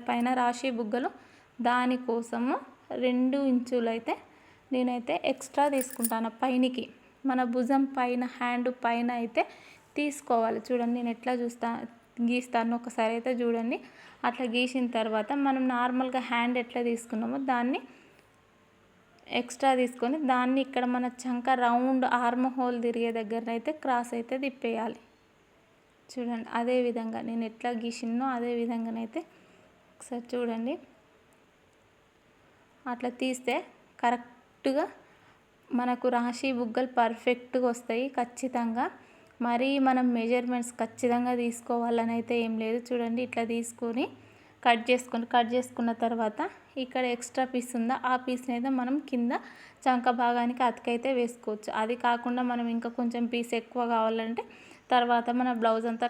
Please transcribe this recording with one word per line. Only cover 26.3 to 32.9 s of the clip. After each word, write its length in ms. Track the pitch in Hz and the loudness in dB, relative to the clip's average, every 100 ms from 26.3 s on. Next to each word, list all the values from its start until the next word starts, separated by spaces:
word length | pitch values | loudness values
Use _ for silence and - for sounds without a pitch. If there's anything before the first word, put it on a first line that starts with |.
| 226 226 233 | -4 -2 0
అదే 160 | 240 254 240 | 2 2 2
విధంగా 340 | 233 226 226 233 | 0 -4 -4 -4
నేను 160 | 233 226 | -2 -4
ఎట్లా 220 | 220 247 233 | -4 -4 -2
గీసినో 440 | 233 233 233 240 262 | -4 -4 -4 -2 -2
అదే 160 | 240 240 240 | -2 -2 -2
విధంగానైతే 600 | 233 233 226 226 226 320 - - - - - _ _ | -2 -2 -4 -6 -6 -8 -10 -16 -20 -20 -20 _ _
ఒకసారి 320 | - - 240 240 | -20 -10 -10 -4
చూడండి. 420 | 247 233 226 240 339 - - _ _ _ _ _ _ _ _ _ _ _ _ _ _ _ _ _ _ 254 | -4 -2 -2 -2 -4 -8 -20 _ _ _ _ _ _ _ _ _ _ _ _ _ _ _ _ _ _ -8